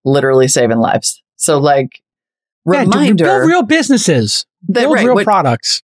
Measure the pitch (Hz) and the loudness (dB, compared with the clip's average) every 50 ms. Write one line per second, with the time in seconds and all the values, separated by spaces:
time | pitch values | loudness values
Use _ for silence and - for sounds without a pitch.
0 | - 135 139 139 135 135 131 131 131 127 - 139 123 110 117 117 113 - - - | -4 -2 0 0 0 2 2 2 2 2 0 0 0 0 0 0 0 0 -2 -2
1 | - - - - _ _ _ - - - 151 143 139 147 143 139 131 123 _ - | -4 -6 -10 -10 _ _ _ -6 -4 -2 0 0 2 2 2 2 0 -2 _ -18
2 | _ _ _ _ _ _ _ _ _ _ _ _ - 165 185 - - - 220 - | _ _ _ _ _ _ _ _ _ _ _ _ -4 -2 -2 0 0 0 0 0
3 | 294 208 214 170 165 - - - - 320 339 359 254 208 311 330 294 - 277 226 | 2 2 2 2 0 0 0 0 2 2 2 0 0 0 0 -2 0 0 0 0
4 | - - 156 123 110 107 - - - _ _ _ - 170 185 - 240 285 311 240 | 0 0 0 0 0 -2 -4 -6 -8 _ _ _ -8 -4 -2 -2 0 0 0 0
5 | 220 247 254 208 202 220 208 190 156 131 117 - - - - - _ | 0 0 0 0 0 0 0 0 0 -2 -2 -4 -4 -6 -8 -8 _